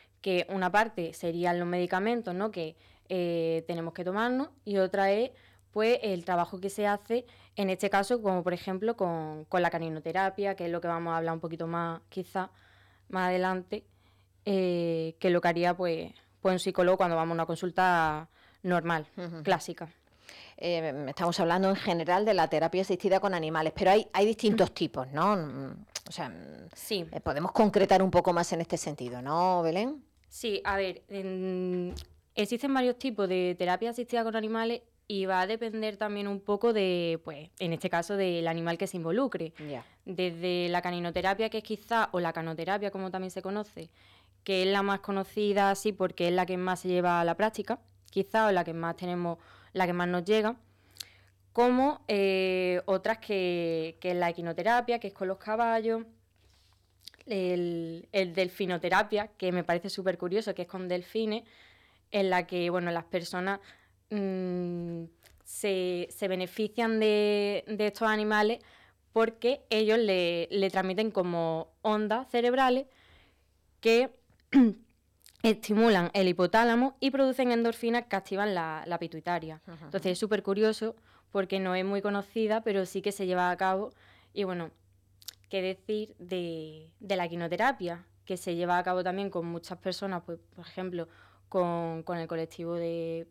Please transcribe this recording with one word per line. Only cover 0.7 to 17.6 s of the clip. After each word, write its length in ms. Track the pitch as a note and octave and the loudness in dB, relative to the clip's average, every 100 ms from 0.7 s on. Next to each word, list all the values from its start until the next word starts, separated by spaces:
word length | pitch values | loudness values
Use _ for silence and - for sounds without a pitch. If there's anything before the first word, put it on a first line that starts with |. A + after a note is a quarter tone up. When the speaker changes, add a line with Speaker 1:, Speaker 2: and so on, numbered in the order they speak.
Speaker 1:
parte 420 | G3+ A3+ G3+ E3 | 2 0 -2 -8
serían 460 | E3 F3 E3+ F3 F3 | -6 -6 -2 0 0
los 80 | F3 | 0
medicamentos, 640 | F3 F3 F#3 G#3+ A#3+ A3 | -2 0 0 0 -2 -4
¿no? 180 | F3 A3 | -4 -4
que, 240 | F#3 D#3+ - _ _ - | -4 -10 -10 _ _ -6
eh, 540 | F3+ F3 E3+ E3 E3 E3 | -2 0 0 0 -2 -4
tenemos 260 | E3+ E3 | -6 -6
que 100 | F3 | -6
tomarnos, 460 | F3+ G3+ A#3+ B3+ C4+ - | -4 0 0 0 -4 -8
y 140 | - G3 | -4 0
otra 340 | F#3+ G3 G3 | 2 2 2
es, 200 | G#3 B3+ - - _ _ | 2 0 -6 -20 _ _
pues, 280 | G#3+ A3 A#3+ | 0 2 2
el 200 | G#3+ F3+ | 0 -4
trabajo 360 | E3+ F3 E3+ F#3 | 0 0 0 -4
que 100 | G3 | -8
se 180 | G3 G3+ | -2 0
hace, 380 | G3+ - A#3 A#3+ - - - | 0 0 -4 -4 -20 -16 -2
en 140 | G3 | 0
este 200 | F#3+ G3+ | 0 2
caso, 320 | G3 G3 A#3+ | 2 2 0
como 220 | G#3 F#3 | 2 0
por 100 | F3 | 0
ejemplo 420 | F3 - F#3 A3 A#3 | -4 -4 -4 -2 0
con, 500 | F3+ E3 D#3 D#3 D#3 | -2 -2 -6 -10 -4
con 160 | F#3 | 0
la 80 | E3+ | 0
caninoterapia, 840 | E3 E3 D#3 E3 F3 F#3+ F#3+ G3 F#3+ | 0 -4 -6 -4 0 0 0 -2 -2
que 100 | E3+ | -4
es 60 | |
lo 80 | E3+ | -4
que 60 | E3+ | -2
vamos 260 | E3 E3+ | -2 -2
a 40 | E3 | -2
hablar 160 | E3 | -2
un 60 | E3 | -4
poquito 260 | D#3+ D#3+ E3 | -6 -6 -4
más, 340 | E3+ E3+ E3 _ | -2 -4 -6 _
quizá, 400 | F#3+ F3+ F#3+ F#3 _ _ _ _ _ - | -10 -6 -6 -6 _ _ _ _ _ -8
más 180 | F#3 F3+ | -2 0
adelante, 560 | F3+ F#3 F#3 F3+ G#3+ - _ _ _ _ _ - | 2 2 -2 -4 -10 -10 _ _ _ _ _ -2
eh, 680 | F#3+ F3+ F3 E3+ E3 D#3+ - | 2 2 2 0 0 -4 -2
que 100 | F#3 | 2
lo 120 | F3 | 4
que 60 | F3 | 2
haría, 280 | E3+ F3 F3 | 2 2 2
pues, 360 | F3+ E3 E3+ - _ _ | -2 -2 -6 -14 _ _
pues 140 | F#3+ | 0
un 60 | F#3 | 2
psicólogo 380 | F#3+ F3+ F3+ F#3 | 0 2 4 6
cuando 180 | F3+ E3 | 4 2
vamos 160 | E3 | 0
a 40 | E3 | 0
una 100 | D#3+ | -2
consulta 840 | E3 | -2